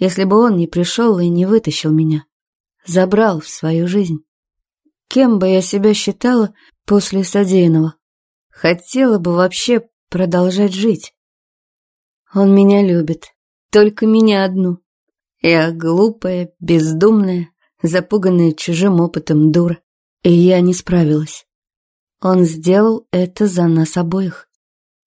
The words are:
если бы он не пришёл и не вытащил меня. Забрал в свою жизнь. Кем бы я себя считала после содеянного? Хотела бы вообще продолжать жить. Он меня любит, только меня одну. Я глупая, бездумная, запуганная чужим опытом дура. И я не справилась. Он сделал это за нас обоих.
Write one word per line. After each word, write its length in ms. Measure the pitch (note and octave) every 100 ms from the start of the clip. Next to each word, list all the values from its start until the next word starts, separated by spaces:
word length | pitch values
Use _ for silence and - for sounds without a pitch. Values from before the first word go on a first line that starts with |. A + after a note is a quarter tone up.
если 220 | F#3 F#3
бы 140 | F#3+ G#3
он 200 | A#3 F#3
не 120 | E3
пришёл 500 | F3 F3 - A#3 F#3
и 100 | F3
не 160 | E3+
вытащил 460 | F#3 D3+ D#3 - D#3
меня. 340 | D#3 D#3 D3+ - _ _ _ _ _ -
Забрал 540 | F3 F#3 G3+ A3 E3
в 80 | -
свою 400 | - D#3 E3 F3
жизнь. 300 | G3+ F#3 D#3 _ _ _ _ _ _ _ _ -
Кем 320 | B3+ C4 G#3
бы 80 | F#3+
я 120 | F#3
себя 320 | F#3 G3+ G#3
считала 600 | G#3 - G3 B3 B3 G#3+ _ _ _ -
после 380 | G3+ G3 G3
содеянного? 720 | F#3 G3+ G3 F#3+ F3 D#3+ D#3+ - _ _ _ _ _
Хотела 680 | _ - F3+ - B3+ C4 G#3
бы 160 | F3
вообще 540 | F3 F#3 - - A#3+ - _ -
продолжать 640 | F3 F#3 F3 F3+ F#3 G3+
жить. 420 | F#3 A3+ F3+ - _ _ _ _ _ _ _ _ _ _ _ _
Он 220 | G3 G3
меня 260 | G3 G3 G3+
любит, 540 | G3 F3 D#3 D#3+ - _ _ _ _
только 360 | G#3 G#3 G#3 A3
меня 380 | A3 A3 G3+
одну. 340 | F#3+ F#3 F3+ F3 _ _ _ _ _ _
Я 320 | D#3+ E3 D#3+
глупая, 800 | E3 E3 E3+ A3+ A3+ F#3 F3+ F3 -
бездумная, 880 | E3 E3 D#3 D#3+ G3+ G#3+ F#3+ F3+ E3+ _ _ _
запуганная 680 | E3 F3+ F3 G#3 F#3 F3 E3+
чужим 480 | D#3 - E3+ G3 F3
опытом 500 | E3+ E3 D#3 D3+ D#3
дура. 280 | E3 E3+ E3 _ _ _ _
И 100 | F3
я 280 | E3+ F3+ F3+
не 140 | F3+
справилась. 680 | F3+ - F3 D#3 D3+ D#3 - _ _ _ _ _ _ _ _
Он 240 | F#3 F#3
сделал 640 | F3 D#3+ E3 F#3+ A3 A3 -
это 360 | F3+ F3+ - G#3
за 200 | F3+ E3+
нас 300 | D#3+ D#3+ F3+
обоих. 520 | E3+ F#3+ F#3 - _ _ _ _ _ _